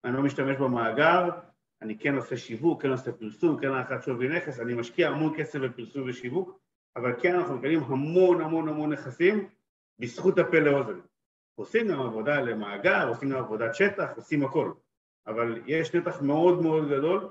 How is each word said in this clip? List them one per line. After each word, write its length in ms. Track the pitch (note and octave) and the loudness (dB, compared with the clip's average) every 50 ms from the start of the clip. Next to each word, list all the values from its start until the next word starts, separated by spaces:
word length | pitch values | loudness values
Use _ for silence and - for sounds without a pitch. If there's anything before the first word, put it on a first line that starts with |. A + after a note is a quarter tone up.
| - | -4
אני 100 | B2+ B2 | -2 -2
לא 60 | C3 | 0
משתמש 340 | C#3 C#3 C3 - C3+ C3+ C3+ | 0 0 0 0 -2 -2 0
במאגר, 720 | C3+ C#3 B2+ B2 A#2+ A#2 A2+ - B2+ D3+ E3 F3 F3+ F3+ F3 E3+ - - - _ _ _ _ _ _ | 0 0 0 0 0 0 0 2 4 4 6 6 4 4 2 -2 -6 -14 -20 _ _ _ _ _ _
אני 160 | - A2 G#2+ G#2+ | -12 -10 -10 -4
כן 160 | - C#3+ C#3 | -2 -2 -2
עושה 200 | C3+ B2 - C3+ | -2 -2 -4 -8
שיווק, 460 | A#2+ - - A#2 A2 C#3 E3+ D3+ - | -10 -8 -10 -10 0 0 0 0 2
כן 80 | - C#3 | -2 -2
עושה 220 | C3 B2 - B2 | -2 -2 -4 -8
פרסום, 480 | A2+ - A2 G#2+ G#2+ - - E3+ D3 B2 | -10 -8 -10 -14 -6 0 2 2 2 2
כן 80 | - C3+ | -2 -2
הערכת 340 | C3+ C3 B2 - C3 A#2 | -2 -2 -4 -6 -8 -8
שווי 260 | - C#3+ B2+ A#2+ B2+ C3 | -4 -6 -4 -2 -2 -2
נכס, 320 | D#3+ F3 - D#3 C3 A#2+ | -2 -2 -4 -6 -8 -6
אני 140 | A#2 B2 A#2+ | -6 -4 -4
משקיע 340 | A#2+ A#2+ A#2+ - - E3+ D3+ | -4 -4 -6 0 2 2 2
המון 260 | C#3 D3 D#3 D#3 D#3 D#3+ | 2 0 0 0 0 -2
כסף 200 | D3+ - - D3 | -6 -6 -4 -4
בפרסום 500 | C3 B2+ A#2+ - A2+ G#2+ - C#3+ C3 B2 | -4 -4 -6 -8 -14 -10 -8 -8 -6 -6
ושיווק, 520 | A#2+ - - B2 C3+ F3+ F#3 - - _ _ _ _ _ _ _ _ | -8 -8 -8 -6 -4 -4 -6 -6 -10 _ _ _ _ _ _ _ _
אבל 160 | A#2+ A#2+ B2 B2 - | -4 -4 -4 -2 0
כן 120 | - F3+ F3+ | 0 2 2
אנחנו 200 | F3+ E3+ - C#3 | 2 0 -2 -4
מקבלים 260 | B2 B2 C#3 E3 D#3+ | -4 0 0 0 0
המון, 580 | C#3 B2 C3+ C3+ C#3+ D#3 E3 F3+ F#3 F3+ F3 E3 | 0 0 -2 -2 -2 2 4 6 6 6 6 4
המון, 280 | D#3+ D#3 E3 D#3+ D#3+ D#3 | 2 0 -2 -2 -2 -2
המון 240 | D3+ D3+ D3+ D3+ | -2 -2 -2 -2
נכסים 560 | D3 - - C3+ B2 _ E3+ F#3+ G#3+ G#3+ G3 - _ _ _ _ _ _ _ _ _ _ | -2 -4 -6 -12 -4 _ 2 4 4 2 -2 -6 _ _ _ _ _ _ _ _ _ _
בזכות 400 | A#2+ A#2 - - - F#3+ F#3 F#3 | -10 -10 -8 2 2 4 4 4
הפה 200 | E3 - - D#3+ | 2 4 4 4
לאוזן. 400 | D3 D3 C#3+ C#3 B2+ A2 G2 - - _ _ _ _ _ _ _ _ _ _ | 6 6 4 4 2 -2 -6 -10 -12 _ _ _ _ _ _ _ _ _ _
עושים 340 | - G#2 - - A3+ A#3 G#3 | -12 -12 0 0 2 2 2
גם 120 | E3 C#3 | 0 -2
עבודה 400 | C3 A#2+ G#2+ A2 G#2+ C#3+ D3 C#3+ | -2 -4 -4 -4 0 0 0 2
למאגר, 680 | C3 A#2+ A2 G#2+ G#2 G2+ G2+ G2+ - F3+ G3 - E3 B2+ | 0 -2 -2 -4 -6 -8 -8 -2 0 2 2 2 2 -2
עושים 220 | A2+ - C#3 C#3 | -2 -4 -4 -2
גם 60 | C3+ C3 | -2 -2
עבודת 360 | A#2+ A2 A2 A2 A#2 A2+ - | -4 -4 -4 -2 -2 -2 0
שטח, 360 | - G3 G3+ G3+ - E3+ C#3 - | 2 2 0 2 -2 -6 -6 -6
עושים 280 | - - - D#3 D3 C#3 | -12 -8 -2 0 0 0
הכל. 280 | B2+ - D#3 C3+ - - - _ _ _ _ _ _ _ _ _ | 2 0 0 -2 -2 -6 -12 _ _ _ _ _ _ _ _ _
אבל 360 | G#2+ A2 A2+ A#2 A#2 A2+ A2 - | -8 -4 -2 -2 -2 -4 -6 -4
יש 280 | - D3+ D#3+ D#3+ - - | -2 -2 -2 -2 0 -2
נתח 280 | F3 E3+ F3 - - | -2 -2 -2 -6 -2
מאוד 400 | C#3+ C#3 C#3+ D#3 E3+ F3+ F3 E3+ | 0 0 2 6 6 6 6 6
מאוד 260 | E3 D#3+ D#3 D#3 D3+ C#3+ | 2 2 2 2 2 2
גדול. 400 | C#3+ C3+ C#3+ D#3+ F#3 G#3 G3+ - | 0 2 2 2 0 0 -2 -6